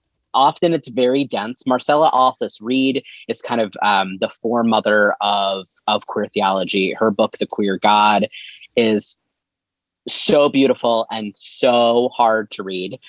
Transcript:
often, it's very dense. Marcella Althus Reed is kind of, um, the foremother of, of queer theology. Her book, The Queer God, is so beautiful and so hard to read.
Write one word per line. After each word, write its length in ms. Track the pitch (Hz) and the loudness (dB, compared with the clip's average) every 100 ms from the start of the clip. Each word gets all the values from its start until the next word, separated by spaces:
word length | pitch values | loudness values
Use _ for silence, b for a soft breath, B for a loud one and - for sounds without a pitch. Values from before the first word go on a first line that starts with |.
| _ _ _ | _ _ _
often, 400 | 120 143 156 175 | 2 2 2 0
it's 160 | 165 139 | 0 -4
very 340 | 120 123 135 135 | -2 0 0 -2
dense. 400 | 107 107 127 - | -6 -8 -8 -4
Marcella 460 | 127 - 147 160 | -2 0 2 2
Althus 480 | 127 131 - 107 - | 2 2 0 -8 -8
Reed 420 | 107 131 131 131 - B B | -4 0 0 -2 -8 B B
is 140 | 113 | -8
kind 200 | - 120 | -4 -4
of, 120 | 104 - | -4 -2
um, 360 | 101 98 95 95 | 0 0 -2 -4
the 80 | 110 - | -8 -6
foremother 680 | 113 120 117 110 107 107 104 - | -4 0 2 0 2 2 2 0
of, 460 | 104 101 98 98 92 _ - | -2 -2 -2 -4 -10 _ -4
of 180 | 107 - | -4 -4
queer 200 | - 101 | -8 -6
theology. 680 | 104 98 95 90 101 95 | -2 0 0 -2 -2 -2
Her 180 | 65 110 | 0 0
book, 260 | 98 107 - | 2 -2 -2
The 80 | 101 | -6
Queer 300 | - 101 95 | -2 -2 0
God, 500 | 107 107 107 104 107 B B B B - | 2 4 4 2 0 B B B B 0
is 420 | 113 107 - - _ _ _ _ _ _ _ _ - | 2 0 -4 -12 _ _ _ _ _ _ _ _ -4
so 420 | - - 151 143 | 0 2 4 4
beautiful 560 | 131 135 123 120 113 113 | 4 2 2 0 -2 -2
and 220 | 110 104 - | -8 -10 -10
so 720 | - - 131 120 117 120 123 | -12 -2 2 4 4 2 0
hard 380 | - 117 110 107 | 2 2 2 -2
to 120 | - | -8
read. 360 | 95 92 92 127 | -6 -6 -6 -10